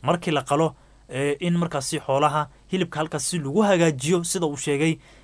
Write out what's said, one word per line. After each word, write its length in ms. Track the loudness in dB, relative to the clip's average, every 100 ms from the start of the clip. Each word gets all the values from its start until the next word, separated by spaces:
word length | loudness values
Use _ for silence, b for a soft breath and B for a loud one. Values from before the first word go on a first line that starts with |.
Markii 280 | -2 0 0
la 100 | -2
qalo, 320 | 0 2 2 -2 b b -10
ee, 260 | -4 -2 -2
in 180 | 0 0
markaasi 420 | 0 -4 -4 -6
xoolaha 480 | 0 2 2 2 -4 b b
hilibka 280 | -4 -4 -4
halkaasi 400 | -6 -4 -4 -4
lagu 220 | -2 2
hagaajiyo 600 | 4 4 4 2 0 0
sida 220 | 0 -2 -2
uu 120 | -2
sheegay, 400 | -2 0 0 -2 b b